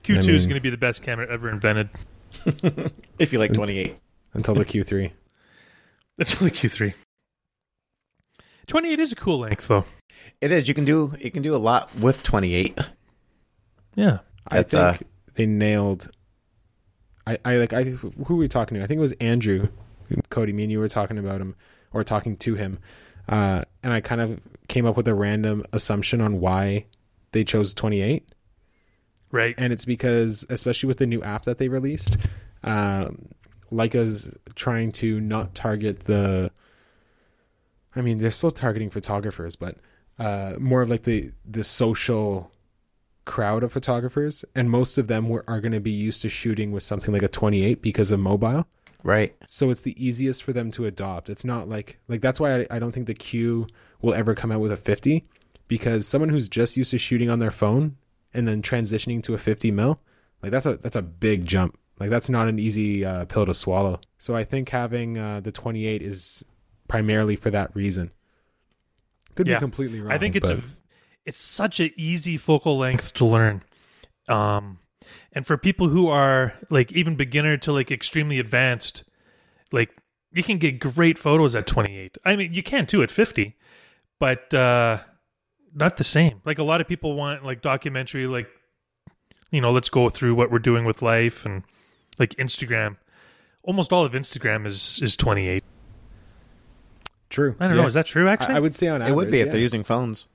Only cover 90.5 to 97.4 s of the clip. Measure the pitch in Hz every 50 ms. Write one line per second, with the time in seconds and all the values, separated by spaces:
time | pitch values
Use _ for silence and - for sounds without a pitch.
90.5 | 117 117 113 123 117 117 117 113 110 - 123 117 113 113 117 117 - - - 107
91.5 | 98 95 - _ _ _ _ _ _ _ _ _ - - 127 110 - - 131 123
92.5 | - - 139 117 120 113 107 104 98 _ _ _ _ _ _ - _ _ _ _
93.5 | _ _ _ - 185 196 165 - 180 180 165 135 117 131 139 - - 120 - 113
94.5 | 107 110 107 107 98 95 - - - - 143 113 - - - 123 104 101 95 90
95.5 | 92 95 - - - - - - - - - - - - - - - - _ _
96.5 | - _ _ _ - - _ - - _ _ - _ _ _ _ - -